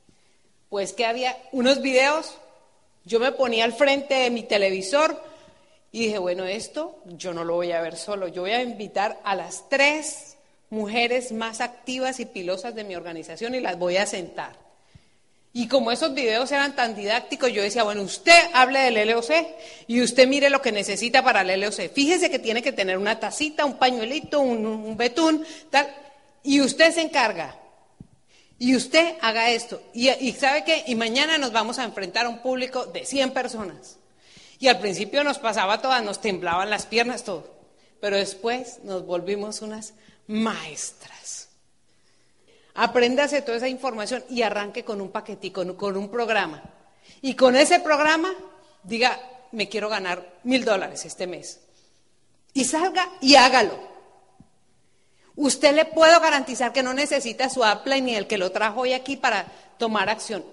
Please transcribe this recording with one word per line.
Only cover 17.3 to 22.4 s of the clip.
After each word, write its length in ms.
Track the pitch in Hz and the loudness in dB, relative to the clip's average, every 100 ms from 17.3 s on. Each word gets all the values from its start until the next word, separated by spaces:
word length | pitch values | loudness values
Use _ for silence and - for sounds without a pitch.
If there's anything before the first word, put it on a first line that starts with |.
| 277 254 | -2 0
yo 120 | 208 | 0
decía, 180 | 202 226 | -2 0
bueno, 220 | 214 208 | 0 -2
usted 360 | 190 - 339 339 330 | -6 0 8 8 8
hable 280 | 262 254 269 | 4 4 4
del 160 | 262 220 | 4 2
L 180 | 214 226 | 2 0
O 80 | |
C 340 | 233 320 320 - - - - | 2 0 0 -10 -18 -16 -2
y 160 | 233 | 2
usted 240 | 240 269 254 | 4 6 6
mire 240 | 285 277 | 6 4
lo 100 | 277 | 4
que 100 | 269 | 0
necesita 520 | 208 202 196 233 262 | -2 -4 -4 2 4
para 180 | 254 220 | 6 4
el 80 | 185 | 2
L 160 | 190 202 | 0 -2
O 60 | |
C. 180 | 208 175 | -4 -4
Fíjese 400 | - 277 359 320 | 0 2 4 2
que 80 | |
tiene 240 | 262 | 0